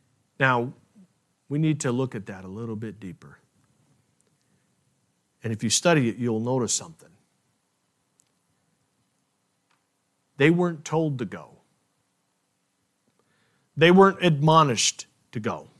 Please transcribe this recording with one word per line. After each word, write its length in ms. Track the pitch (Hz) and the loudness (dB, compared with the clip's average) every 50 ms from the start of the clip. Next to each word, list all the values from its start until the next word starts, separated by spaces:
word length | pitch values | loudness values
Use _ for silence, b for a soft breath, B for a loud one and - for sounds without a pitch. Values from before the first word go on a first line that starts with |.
| _ _ _ _ _ _ _ - | _ _ _ _ _ _ _ -2
Now, 340 | 139 131 127 120 120 135 - - _ _ _ - - _ _ _ _ _ _ _ _ - | 0 0 2 0 -2 -6 -10 -16 _ _ _ -20 -20 _ _ _ _ _ _ _ _ -8
we 100 | 139 151 | -4 -2
need 220 | 160 156 151 156 | 0 0 -2 -2
to 100 | - 131 | -4 -4
look 240 | 120 127 131 123 - | -2 -2 -4 -6 -6
at 120 | 110 98 | -10 -12
that 180 | - 98 92 95 | -14 -14 -14 -14
a 20 | |
little 300 | 92 95 110 117 117 110 | -14 -14 -12 -12 -10 -10
bit 200 | 104 113 107 90 107 | -10 -10 -12 -14 -14
deeper. 400 | 107 92 80 - - 71 69 - _ _ _ _ _ _ _ _ _ _ _ _ _ _ _ _ _ _ _ _ _ _ _ _ _ _ _ _ _ _ _ _ _ _ _ _ _ _ _ _ - | -16 -18 -18 -18 -20 -20 -20 -20 _ _ _ _ _ _ _ _ _ _ _ _ _ _ _ _ _ _ _ _ _ _ _ _ _ _ _ _ _ _ _ _ _ _ _ _ _ _ _ _ -10
And 80 | 113 | -8
if 100 | 113 101 | -6 -6
you 80 | 120 110 | -4 -2
study 380 | - - - 175 170 147 123 | -2 0 2 2 2 2 0
it, 80 | 117 98 | -2 -2
you'll 240 | 120 120 120 110 110 | -4 -4 -4 -4 -4
notice 340 | 113 123 131 131 117 98 - | -4 -4 -4 -4 -4 -4 -6
something. 360 | - 87 82 80 - - - _ _ _ _ _ _ _ _ _ _ _ _ _ _ _ _ _ _ _ _ _ _ _ _ _ _ _ _ _ _ _ _ _ _ _ _ _ _ _ _ _ _ _ _ _ _ _ _ _ _ _ _ _ _ _ _ _ _ _ _ _ _ _ _ _ | -6 -8 -12 -20 -20 -20 -20 _ _ _ _ _ _ _ _ _ _ _ _ _ _ _ _ _ _ _ _ _ _ _ _ _ _ _ _ _ _ _ _ _ _ _ _ _ _ _ _ _ _ _ _ _ _ _ _ _ _ _ _ _ _ _ _ _ _ _ _ _ _ _ _ _
They 120 | - 139 160 | 0 2 2
weren't 360 | 175 175 180 175 165 147 - | 2 2 0 -4 -6 -8 -10
told 340 | - 151 165 160 151 139 123 | -6 -4 -4 -2 -4 -4 -6
to 60 | 117 | -8
go. 320 | 87 - 85 71 - - _ _ _ _ _ _ _ _ _ _ _ _ _ _ _ _ _ _ _ _ _ _ _ _ _ _ _ _ _ _ _ _ _ _ _ _ _ _ _ _ _ _ _ - | -10 -12 -14 -18 -20 -20 _ _ _ _ _ _ _ _ _ _ _ _ _ _ _ _ _ _ _ _ _ _ _ _ _ _ _ _ _ _ _ _ _ _ _ _ _ _ _ _ _ _ _ 0
They 160 | 143 160 170 | 4 6 8
weren't 320 | 180 190 196 196 190 - 180 | 8 8 8 6 6 2 2
admonished 840 | 175 156 139 147 160 160 160 156 139 117 98 - - - - - _ _ _ _ _ - | 0 2 2 2 4 6 6 6 4 2 -2 -2 -4 -4 -6 -12 _ _ _ _ _ -10
to 80 | 107 | -8
go. 280 | 107 110 85 73 73 - _ | -6 -6 -8 -8 -12 -18 _